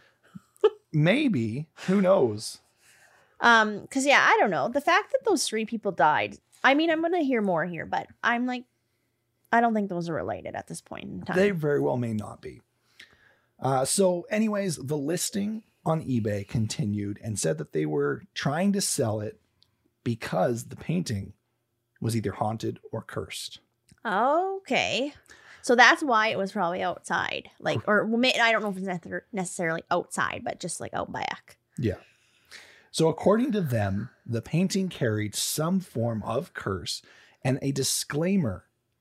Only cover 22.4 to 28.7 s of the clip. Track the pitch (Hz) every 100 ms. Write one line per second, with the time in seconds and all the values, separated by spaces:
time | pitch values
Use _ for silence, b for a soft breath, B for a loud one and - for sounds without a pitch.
22.4 | 107 113 113 117 - 110 - 104 95 -
23.4 | - - _ _ _ _ 226 196 254 320
24.4 | 381 392 - 214 110 185 294 B B B
25.4 | B B - 240 240 320 302 220 220 190
26.4 | 196 208 170 185 185 - - 175 - 69
27.4 | - - - - - 208 214 233 254 208
28.4 | 226 220 208